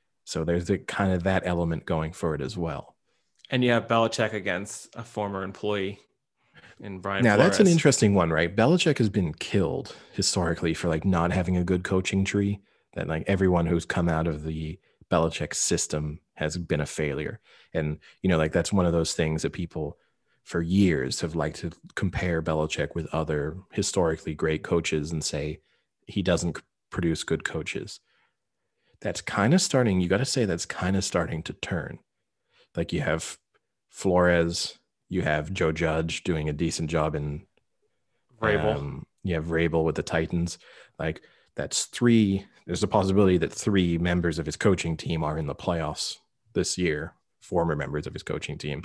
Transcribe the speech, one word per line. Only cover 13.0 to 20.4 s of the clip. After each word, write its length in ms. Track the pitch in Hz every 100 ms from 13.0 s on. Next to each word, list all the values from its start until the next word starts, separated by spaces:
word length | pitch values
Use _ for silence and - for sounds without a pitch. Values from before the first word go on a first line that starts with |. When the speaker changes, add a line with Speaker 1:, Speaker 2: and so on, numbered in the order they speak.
| 82
Speaker 1:
like, 160 | 80 98
everyone 400 | 95 95 87 82
who's 200 | 85 -
come 220 | 90 85
out 200 | 80 82
of 160 | 73
the 360 | 78 78 78 76 _ _ -
Belichick 460 | 85 82 - 76 -
system 640 | - 85 - 78 76 78 _ -
has 220 | 78 87
been 220 | 82 76
a 40 | 73
failure. 540 | - 73 69 76 - _ - _
And, 260 | 85 76 78 - _
you 80 | 92
know, 80 | 82
like, 140 | 78
that's 200 | 87 82
one 140 | 98 87
of 80 |
those 200 | 82 80
things 280 | - 78 78
that 80 | 76
people 460 | - 85 80 73 - _ _ _ _